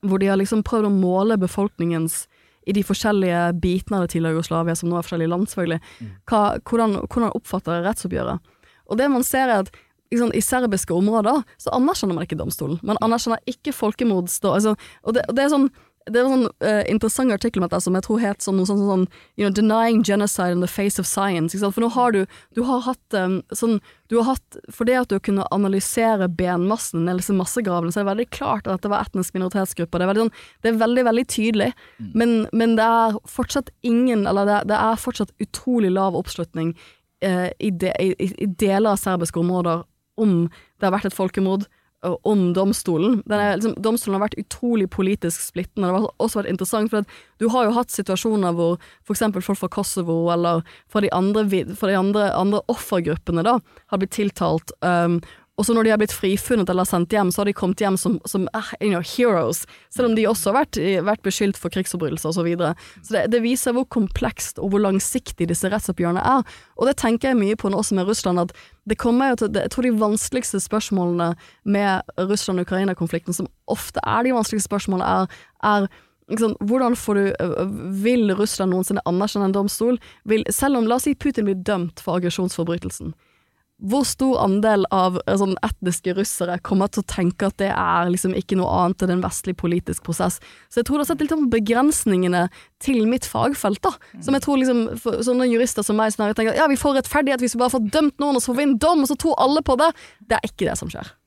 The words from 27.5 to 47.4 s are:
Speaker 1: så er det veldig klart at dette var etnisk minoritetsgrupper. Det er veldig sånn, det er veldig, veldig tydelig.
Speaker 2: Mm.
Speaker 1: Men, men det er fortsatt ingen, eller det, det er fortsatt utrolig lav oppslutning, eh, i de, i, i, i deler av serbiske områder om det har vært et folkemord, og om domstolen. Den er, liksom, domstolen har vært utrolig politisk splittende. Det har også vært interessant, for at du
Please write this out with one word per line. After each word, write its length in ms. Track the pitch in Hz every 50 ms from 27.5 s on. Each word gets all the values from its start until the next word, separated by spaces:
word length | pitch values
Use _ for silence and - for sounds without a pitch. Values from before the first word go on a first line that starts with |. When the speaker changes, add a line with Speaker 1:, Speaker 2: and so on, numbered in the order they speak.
| - 247 226 202 175 175 170 170
Speaker 1:
så 80 | 175 214
er 40 | 202
det 80 | 196 196
veldig 140 | 214 247 -
klart 360 | - - 285 - - 208 - 220
at 80 | 190 180
dette 100 | - 208
var 140 | 202 - -
etnisk 300 | - - 196 185 - _
minoritetsgrupper. 640 | 185 185 185 - 202 190 185 - - 170 165 - 175
Det 80 | 180
er 60 | 185 202
veldig 100 | 214 226
sånn, 100 | 226 - - - - _ _
det 100 | - 226
er 80 | 233 220
veldig, 240 | 226 226 240 254 254
veldig 240 | 233 226 233 262
tydelig. 460 | - - - 214 226 220 214 208 240 247 - - - _ _
Speaker 2:
Mm. 120 | 226 196 -
Speaker 1:
Men, 320 | 220 233 240 233 226 214 - -
men 220 | 226 226 233 233
det 80 | 214 220
er 260 | 226 233 233 226 226 214 214 _
fortsatt 420 | - - - 254 - - 285 262 - - _ -
ingen, 420 | 240 233 233 247 254 233 214 196
eller 200 | - 190 202 202
det, 220 | 202 208 202 -
det 100 | 202 214 -
er 160 | 208 220 226
fortsatt 400 | 220 - 254 240 - 208 - _ _ 214
utrolig 480 | - - - - - 247 240 214 185
lav 240 | 185 190 190 190 175
oppslutning, 580 | 160 185 - - - 170 - _ 165 160 165 165 - - - - _ _ _ _ _
eh, 280 | - 196 185 180 180 175 - _
i 100 | - 214
de, 220 | 190 170 190 185 - -
i, 140 | - 190 -
i, 140 | _ - 185 - - -
i 20 |
deler 460 | 202 180 - 220 196 196 196 220 220 202
av 20 |
serbiske 380 | 202 - 196 185 175 170 160 - 170 170
områder 400 | 175 180 180 175 175 165 170 175 _ _ _ _ _ _
om 300 | - 220 214 185 170 170 170 - - - _ _ _
det 80 | -
har 80 | 190 185
vært 160 | 202 202 196
et 20 | - -
folkemord, 480 | 190 185 - - 190 185 190 196 202 _ _ _ _ _ _ _ -
og 160 | 180 175 - _ -
om 240 | 214 202 185 175 175
domstolen. 720 | 185 190 196 - - - - 170 156 175 220 254 202 -
Den 140 | - 208 208
er, 140 | 208 208 196
liksom, 160 | - 214 226 - -
domstolen 380 | 202 220 220 233 - - 196 196
har 100 | 202 214
vært 80 | -
utrolig 480 | - 202 _ - - - 240 233 220 190
politisk 540 | 185 - - 196 190 208 - - 170 165 -
splittende. 460 | - - _ 175 180 - _ - 196 180
Det 60 | 185
har 140 | 190 220 - - _
også 240 | 190 226 - 214 196
vært 80 | -
interessant, 400 | 202 180 190 - - 220 214 220
for 80 | - 208
at 80 | 208 - - - - _ _
du 80 | _